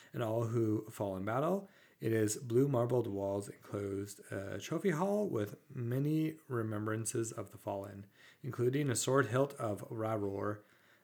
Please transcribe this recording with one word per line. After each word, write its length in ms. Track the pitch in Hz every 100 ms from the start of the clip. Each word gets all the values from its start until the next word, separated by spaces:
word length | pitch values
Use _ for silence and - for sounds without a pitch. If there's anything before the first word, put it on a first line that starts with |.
| -
and 80 | 127
all 200 | 113 113
who 400 | 113 117 110 107 -
fall 260 | - 101 95
in 80 |
battle. 460 | 101 120 156 196 196 - - -
It 120 | 117
is 240 | 113 107 -
blue 320 | 127 117 143
marbled 380 | 123 120 123 110
walls 420 | 98 98 101 101
enclosed 720 | - - 101 101 98 101 - -
a 280 | 107 98 101
trophy 320 | - 165 202
hall 380 | 156 196 208 202
with 260 | 120 104 - -
many 640 | 135 117 131 147 156 156 156 -
remembrances 800 | 120 110 104 107 110 110 117 113
of 180 | 117 98
the 40 | -
fallen, 460 | 104 101 101 98 101 _ - -
including 480 | 135 120 123 139 143
a 60 | 110
sword 300 | - 135 117
hilt 260 | 127 135 -
of 300 | 117 98 -
Raror, 720 | 117 110 110 101 98 104 104 - _ _ _